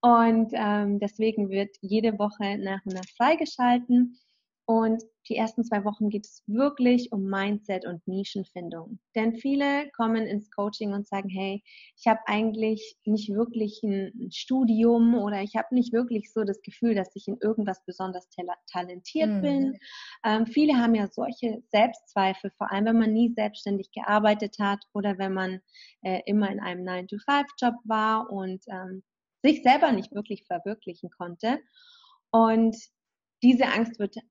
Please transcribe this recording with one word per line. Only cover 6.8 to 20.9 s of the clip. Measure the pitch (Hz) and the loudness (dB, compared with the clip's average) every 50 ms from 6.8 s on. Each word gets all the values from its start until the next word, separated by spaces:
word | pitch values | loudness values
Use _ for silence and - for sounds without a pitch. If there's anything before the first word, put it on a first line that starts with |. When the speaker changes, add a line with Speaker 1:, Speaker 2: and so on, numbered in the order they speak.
| 254 247 247 247 247 - | 2 4 4 4 2 -2
Speaker 1:
um | - 196 190 | -6 -6 -4
Mindset | 190 196 196 190 202 208 208 208 - 196 185 - | -2 -2 -2 -2 -2 -2 -4 _ -4 -6 -6 -6
und | - 175 170 _ | -8 -12 -10 _
Nischenfindung. | - 185 190 196 - - 202 190 - _ 180 175 170 170 165 165 - - 190 _ _ _ | -6 -6 -6 -6 -6 -6 -8 -10 -8 _ -14 -12 -12 -12 -12 -14 -14 -16 -18 _ _ _
Denn | 226 220 226 226 | -2 0 0 -2
viele | 233 - 277 277 277 285 285 277 285 294 285 _ | -2 -2 -2 0 0 2 0 0 0 -2 -6 _
kommen | - 233 220 226 226 220 | -4 -2 0 0 -2 -2
ins | 190 190 208 208 _ | -2 -4 -6 -6 _
Coaching | - - 202 214 214 - 220 208 196 | -8 -6 -6 -6 -6 -6 -6 -6 -4
und | 202 202 _ | -6 -6 _
sagen, | - 196 196 196 | -6 -6 -6 -6
"Hey, | 185 190 190 196 196 202 _ - - - - - _ | -6 -6 -6 -4 -6 -8 _ -14 -20 -20 -20 -20 _
ich | _ - | _ 2
habe | 233 220 220 - | 2 2 2 0
eigentlich | - 208 214 220 226 214 220 220 220 220 214 - - - _ _ | -2 0 0 0 0 0 0 0 0 -2 -2 -6 -14 -18 _ _
nicht | 208 214 214 208 - | 0 0 0 0 -2
wirklich | 196 208 233 233 233 226 214 208 214 - - | -2 -2 -2 -2 -2 -4 -4 -4 -4 -6 -4
ein, | 214 196 196 196 185 - 240 | -2 -2 -2 -4 -6 -8 -12
ein | 247 196 | -12 -12
Studium | - - - - 262 262 262 226 226 214 226 233 233 233 233 233 233 | -10 -12 -6 -2 0 2 4 4 4 4 6 4 6 6 6 6 4
oder | 240 202 208 208 196 196 | 4 2 -2 -2 -4 -6
ich | 208 - | -4 -4
habe | 220 220 - 247 | -4 -4 0 2
nicht | 254 240 240 220 | 0 2 2 0
wirklich | 226 247 240 240 214 208 - _ | -2 0 0 -2 -4 -6 -4 _
so | 220 214 | -4 -2
das | 196 196 - _ | -2 -4 -6 _
Gefühl, | - - - - 233 220 | -20 -10 -2 0 0 2
dass | 202 185 - _ | 0 -2 -4 _
ich | 196 - | -14 -8
in | - 196 - | -8 -8 -2
irgendwas | - 214 220 220 208 202 190 - _ | -2 -2 0 0 -2 -4 -4 -8 _
besonders | - 180 - 190 190 185 180 _ _ | -16 -10 -8 -8 -8 -8 -10 _ _
tala-, | _ - 175 180 175 - _ - | _ -12 -10 -10 -10 -12 _ -10
talentiert | - 180 180 180 180 180 _ - - - 214 214 208 | -8 -8 -8 -8 -12 -16 _ -8 -2 0 0 0 0
Speaker 2:
Mhm. | 196 | 0
Speaker 1:
bin." | 185 285 285 277 269 269 262 - - - - - - - - - - | 0 0 0 2 0 0 -2 -6 -14 -20 -20 -18 -18 -20 -20 -6 -2
Ähm, | 226 214 220 233 | 0 2 2 0
viele | 226 226 294 302 302 294 | 0 2 2 4 4 4
haben | 247 233 233 | 4 4 4